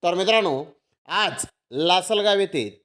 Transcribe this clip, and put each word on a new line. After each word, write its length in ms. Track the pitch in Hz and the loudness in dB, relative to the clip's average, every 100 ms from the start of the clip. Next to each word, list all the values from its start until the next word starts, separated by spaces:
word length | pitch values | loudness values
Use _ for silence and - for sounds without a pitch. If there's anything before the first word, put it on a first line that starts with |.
तर 100 | 175 | -2
मित्रांनो, 500 | 180 190 226 196 127 156 _ _ _ - | 0 2 2 2 -2 -6 _ _ _ -8
आज 360 | 180 208 131 - _ _ | -2 -2 -4 -12 _ _
लासलगाव 680 | 127 165 180 180 220 208 202 | -4 2 2 2 0 2 2
येथे 300 | 196 156 107 101 | 0 -2 -6 -10